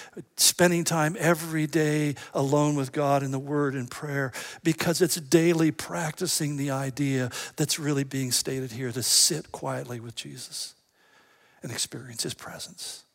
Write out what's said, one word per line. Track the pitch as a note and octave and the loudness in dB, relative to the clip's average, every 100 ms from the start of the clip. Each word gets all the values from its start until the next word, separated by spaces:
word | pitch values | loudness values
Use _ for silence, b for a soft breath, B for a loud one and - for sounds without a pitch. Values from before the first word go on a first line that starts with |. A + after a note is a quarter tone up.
| B - - - | B -16 -10 2
spending | - - F3+ E3+ | 4 6 6 6
time | D#3+ E3 D#3 D#3+ | 2 2 2 2
every | D#3 E3 E3 D#3+ D3+ | 2 2 0 -2 0
day | D#3+ D3+ D3+ D3 C3+ B | 2 2 2 0 -2 B
alone | - C3+ D3 D3 D3 | -2 2 4 4 2
with | C3 | -2
God | D3+ C#3+ C#3 | 0 2 2
in | C#3 | 2
the | C3 | -4
Word | C#3 D3 C#3+ | -2 0 0
and | C3 B2 | -2 -6
prayer, | - D3+ C#3 C3 B B B | -8 -6 -2 -2 B B B
because | E3 D#3 F3 D#3+ | -2 0 0 2
it's | F3+ F3 | 2 0
daily | C3+ E3+ E3+ E3 D#3+ | 4 6 6 4 4
practicing | - - E3+ D#3+ - F3 - D3 C#3+ | 2 -4 -4 -4 -4 -2 0 -2 -2
the | C#3+ | -2
idea | C3+ C3+ C3 C#3+ C3 B2 B B B | -2 -4 -2 0 2 0 B B B
that's | D3 - | -2 0
really | D3 C#3 | 0 0
being | C#3 C3+ B2+ | -2 -2 -2
stated | A#2+ - C3+ C3 | -2 -2 -4 -6
here, | A2+ B2+ | -6 -6
to | B2 | -2
sit | A2 - - D#3 - | 2 4 4 2 -6
quietly | - C#3+ C3 C#3 A#2+ | -10 -6 -6 -6 -10
with | A#2 | -12
Jesus | - D3 C3+ - - - - _ b b b b b b b | -12 -12 -12 -12 -10 -12 -14 _ b b b b b b b
and | - | -10
experience | A2+ - A#2+ C3 A2+ | -6 -6 -8 -12 -8
His | - | -6
presence. | - - - - - - - - | -6 -12 -12 -14 -12 -14 -14 -18